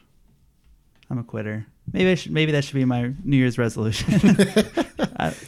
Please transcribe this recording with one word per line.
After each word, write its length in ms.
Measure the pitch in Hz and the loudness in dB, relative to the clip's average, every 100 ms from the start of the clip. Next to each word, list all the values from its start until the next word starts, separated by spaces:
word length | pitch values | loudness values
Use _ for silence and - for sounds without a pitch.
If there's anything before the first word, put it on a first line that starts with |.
| _ _ _ _ _ _ _ _ _ _ - | _ _ _ _ _ _ _ _ _ _ -10
I'm 80 | 127 | -8
a 60 | |
quitter. 420 | 117 113 107 107 107 _ - | -8 -8 -6 -8 -10 _ -8
Maybe 180 | - 185 | 0 0
I 40 | |
should, 180 | 180 - | 0 -2
maybe 200 | 156 156 | 0 0
that 120 | 147 | 0
should 100 | 139 | -2
be 100 | 139 | -2
my 280 | 127 120 120 135 | 0 0 -2 -6
New 120 | 135 139 | 0 2
Year's 220 | 127 117 | 2 2
resolution. 560 | 117 117 110 104 - | -2 0 -2 -2 0
<laughs> 1000 | 196 202 196 196 220 214 - - - - - | 4 6 6 4 2 0 -2 -6 -4 -6 -4
I, 160 | 78 - | -6 -6